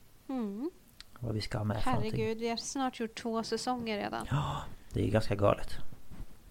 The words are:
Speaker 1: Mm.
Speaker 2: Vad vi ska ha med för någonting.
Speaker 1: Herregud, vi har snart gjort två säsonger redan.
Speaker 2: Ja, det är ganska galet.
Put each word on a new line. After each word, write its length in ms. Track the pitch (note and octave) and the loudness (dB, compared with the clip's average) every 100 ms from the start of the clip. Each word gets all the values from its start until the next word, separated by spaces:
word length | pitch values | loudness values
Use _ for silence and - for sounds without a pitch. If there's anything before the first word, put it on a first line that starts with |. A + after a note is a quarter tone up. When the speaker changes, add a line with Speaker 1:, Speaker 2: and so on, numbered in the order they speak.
| - - - | -20 -16 -6
Speaker 1:
Mm. 400 | C4 G#3+ G3+ D#4 - - - - - | -4 -4 -4 -6 -8 -18 -20 -20 -8
Speaker 2:
Vad 140 | A#2 | -4
vi 80 | G#2+ | -2
ska 160 | - A2+ | -2 0
ha 80 | G#2+ | 0
med 180 | - | 4
för 60 | B3+ | 4
någonting. 200 | B3 A3 | 4 2
Speaker 1:
Herregud, 260 | A3 A3 A3+ | 0 0 0
vi 120 | A#3 | -2
har 80 | A3+ | -2
snart 420 | - C#4 B3+ - | -4 -2 -2 0
gjort 160 | A3 - | -4 -4
två 280 | A#3 A3+ | -2 -2
säsonger 540 | A3 A3+ B3+ B3 A3+ G#3 | -2 -2 -2 -2 -2 -2
redan. 280 | G#3 - - | -2 -4 0
Speaker 2:
Ja, 280 | C#3+ C3+ - - - - | 0 0 -2 -6 -10 -4
det 140 | - G#2 | 0 4
är 40 | |
ganska 240 | G#2+ - G2+ | 4 4 4
galet. 420 | G2+ - - - - - - - - - - | 4 4 2 2 2 0 -6 -8 -10 -12 -18